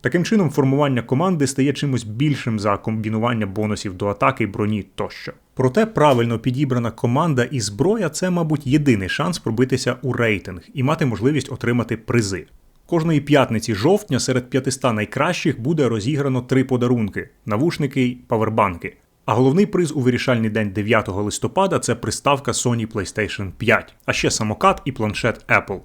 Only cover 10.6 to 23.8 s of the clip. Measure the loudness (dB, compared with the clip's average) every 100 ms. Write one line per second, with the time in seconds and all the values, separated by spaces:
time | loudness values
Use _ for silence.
10.6 | -12 -2 -2 0 0 0 0 0 -4 -4
11.6 | 0 0 -2 -6 0 0 0 -6 -10 -20
12.6 | _ _ _ 0 2 0 4 4 4 0
13.6 | -2 0 2 2 2 -2 0 -2 0 -2
14.6 | -2 -2 -2 0 -2 0 -2 0 -2 0
15.6 | -2 2 2 0 -2 0 0 -2 0 -2
16.6 | 2 0 2 2 0 -4 -10 _ -4 0
17.6 | 0 0 -2 0 0 -2 -4 0 0 2
18.6 | 0 0 -10 -14 _ _ -2 4 4 4
19.6 | 2 0 -2 0 0 2 0 0 0 0
20.6 | -2 -2 2 2 2 -4 -4 -4 -2 0
21.6 | 0 0 -2 -2 -4 -2 0 2 0 -2
22.6 | 0 0 -2 -4 -6 -4 -4 -4 -8 -2
23.6 | 2 2